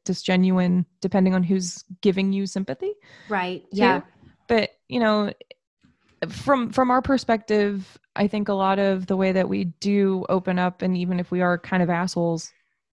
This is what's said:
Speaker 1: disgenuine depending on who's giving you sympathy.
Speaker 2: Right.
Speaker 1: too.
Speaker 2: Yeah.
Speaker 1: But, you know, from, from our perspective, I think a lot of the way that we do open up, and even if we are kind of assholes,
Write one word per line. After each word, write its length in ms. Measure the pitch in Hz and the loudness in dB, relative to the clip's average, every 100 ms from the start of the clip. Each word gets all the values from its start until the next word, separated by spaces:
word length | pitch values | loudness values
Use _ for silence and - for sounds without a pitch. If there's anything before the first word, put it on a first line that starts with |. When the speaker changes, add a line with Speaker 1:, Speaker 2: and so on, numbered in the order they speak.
Speaker 1:
disgenuine 800 | - 185 - 185 185 185 180 180 170 _ | -6 -4 0 2 4 2 2 0 -2 _
depending 340 | 185 196 185 | -2 2 2
on 80 | 185 | 2
who's 400 | 175 190 180 - - 185 | 2 0 -2 -10 -16 -2
giving 280 | 202 185 196 | 0 2 0
you 160 | 196 196 | -2 -4
sympathy. 460 | 190 196 269 381 415 - - - | -6 -6 -6 -6 -8 -14 -20 -6
Speaker 2:
Right. 320 | 202 180 180 - | -4 -4 -6 -8
Speaker 1:
too. 80 | 196 | 0
Speaker 2:
Yeah. 220 | 240 - - _ - _ - | 2 2 -4 _ -20 _ -2
Speaker 1:
But, 220 | 233 208 - _ | 0 0 -6 _
you 120 | 247 | -2
know, 320 | 226 214 208 - - - _ _ _ _ _ _ 165 | 2 2 0 -6 -16 -20 _ _ _ _ _ _ -10
from, 440 | - 262 269 226 | -6 0 0 0
from 180 | 254 254 | 0 2
our 100 | 254 | 2
perspective, 960 | 254 269 - 226 - 214 202 202 190 - _ - | 2 0 0 -2 0 0 0 -2 -8 -16 _ -2
I 80 | 202 | -2
think 220 | 214 208 | 0 -2
a 60 | |
lot 240 | 196 190 196 | 0 2 2
of 280 | 196 190 185 | 2 0 -2
the 100 | 190 | 0
way 140 | 190 | 2
that 140 | 190 185 | 2 0
we 140 | 196 | -2
do 600 | 180 - 202 202 196 190 - | -4 -4 0 2 2 0 0
open 280 | 190 185 180 | -2 0 0
up, 220 | 180 180 | -2 -2
and 160 | 185 185 | -2 0
even 240 | 180 180 | 0 -2
if 100 | 180 | -2
we 120 | 180 | 0
are 160 | 180 175 | 2 0
kind 240 | - 185 | 0 0
of 80 | 175 | 2
assholes, 600 | 170 185 175 170 165 - - _ _ _ | 0 -2 -2 -2 -2 -6 -18 _ _ _